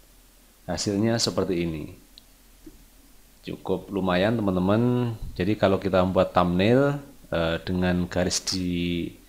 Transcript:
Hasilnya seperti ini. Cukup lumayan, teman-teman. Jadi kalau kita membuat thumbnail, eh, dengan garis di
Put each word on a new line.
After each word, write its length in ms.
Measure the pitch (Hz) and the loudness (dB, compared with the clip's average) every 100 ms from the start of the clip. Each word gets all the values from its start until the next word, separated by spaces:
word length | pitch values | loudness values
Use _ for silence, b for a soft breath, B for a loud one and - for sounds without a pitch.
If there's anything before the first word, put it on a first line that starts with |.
| - - - _ - _ - | -20 -20 -20 _ -20 _ -8
Hasilnya 560 | 85 107 101 113 117 | -4 -2 0 2 2
seperti 400 | - 92 92 87 | 0 0 0 0
ini. 320 | 85 78 85 - - - - _ - - - - - - - - - - - | -2 -4 -10 -16 -20 -20 -20 _ -20 -20 -20 -20 -20 -20 -20 -20 -20 -20 -14
Cukup 480 | - - 92 - | -12 -4 -4 -2
lumayan, 400 | 98 92 90 101 | -2 0 2 2
teman-teman. 800 | 117 101 92 92 107 120 123 120 110 - - | 2 0 2 2 2 2 0 -2 -4 -8 -4
Jadi 160 | 92 | -2
kalau 240 | 107 98 98 | 2 2 2
kita 240 | 98 92 | 2 2
membuat 320 | 92 92 90 | 4 2 2
thumbnail, 640 | - 90 87 101 127 143 143 - - - | 2 2 2 4 4 2 -2 -8 -20 -8
eh, 320 | 82 82 82 | -2 -2 -2
dengan 480 | - 90 90 90 87 | -4 -2 0 0 -2
garis 320 | 92 90 - | -2 -2 -2
di 640 | - 95 90 87 87 87 80 - | -4 -4 -4 -2 -2 -2 -6 -10